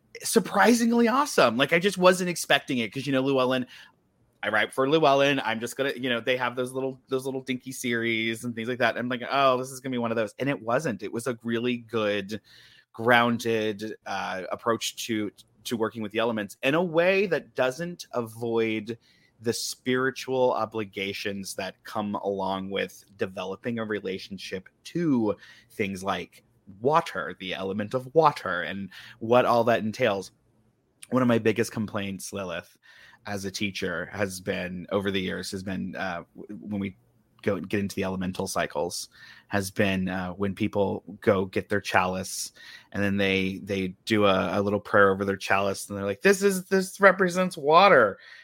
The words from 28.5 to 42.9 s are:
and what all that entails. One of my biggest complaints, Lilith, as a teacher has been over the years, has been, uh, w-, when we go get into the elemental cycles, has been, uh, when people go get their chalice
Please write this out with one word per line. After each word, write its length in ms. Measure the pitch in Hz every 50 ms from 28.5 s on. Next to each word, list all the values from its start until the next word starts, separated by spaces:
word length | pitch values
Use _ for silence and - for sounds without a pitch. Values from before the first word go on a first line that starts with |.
| 87 87
and 280 | 80 76 95 98 98 92 - - - - - -
what 240 | 113 113 120 127 113
all 180 | 92 120 120
that 180 | 113 120 117 110
entails. 520 | 107 110 101 - 131 110 98 98 92 - _ _ _ _ _ _ _ _ _ _ _ _ _ _ - -
One 120 | 120 127
of 60 | 127 120
my 100 | 117 113
biggest 320 | 107 113 101 113 110 -
complaints, 640 | - 120 104 92 - 104 98 98 98 92 - -
Lilith, 440 | 101 98 98 90 82 87 - _ _ _ _ - - - - - - _ -
as 200 | 107 104 98 95
a 60 | 98
teacher 560 | 90 - 107 98 92 - 95 92 85 82 90 -
has 280 | 104 98 104 95 92 92
been 440 | 92 101 95 90 92 90 92 90 82 -
over 200 | 92 101 95 101
the 80 | 95 98
years, 300 | 92 92 92 92 92 -
has 100 | 101 95
been, 320 | 92 98 95 92 95 92 58
uh, 300 | 67 95 92 87 85 82 _ -
w-, 220 | - - - 107 -
when 200 | - 104 104 98
we 160 | 98 98 - _ _ _ _ _ _ _ _ -
go 180 | - 113 98 80
get 180 | 82 95 107 101
into 160 | 101 92 -
the 80 | 98
elemental 460 | 95 92 92 92 92 92 92 - 98 92
cycles, 600 | - 92 82 - - 73 85 90 - - - - _ - - - - - _ -
has 220 | - 101 95 98
been, 380 | - - 104 95 95 95 92 92
uh, 220 | 92 92 90 92
when 240 | 87 98 101 98 92
people 500 | - 110 101 - 101 98 95 101 98 - 85 101 -
go 240 | - 113 101 95 98
get 220 | 98 - 101 - -
their 120 | 104 101
chalice 720 | - - - 95 92 92 92 95 92 - - - - - _ - - - - - - _